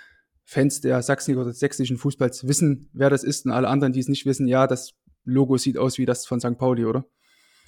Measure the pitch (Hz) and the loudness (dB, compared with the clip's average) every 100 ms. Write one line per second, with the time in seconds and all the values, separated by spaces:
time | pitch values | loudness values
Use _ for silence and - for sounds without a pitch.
0 | - _ _ _ _ - 139 - 131 127 | -20 _ _ _ _ 0 0 0 0 0
1 | 120 135 - 127 120 117 143 - 127 123 | 0 -2 -2 -2 -4 -4 -4 -2 -4 -2
2 | 143 - 123 - 131 143 151 135 - 127 | -4 -2 -2 -2 -2 2 2 0 -4 0
3 | 135 139 139 - 127 117 123 139 139 131 | 2 2 0 -4 -2 0 2 2 2 0
4 | 131 139 139 127 127 131 131 127 - - | -2 -2 -2 0 2 4 2 0 -6 -20
5 | _ _ 123 135 131 127 139 120 127 131 | _ _ -2 2 2 2 0 0 0 0
6 | 127 120 - 123 120 120 127 120 113 127 | -2 -2 -4 -4 -2 0 0 2 0 -2
7 | - _ _ _ _ _ | -4 _ _ _ _ _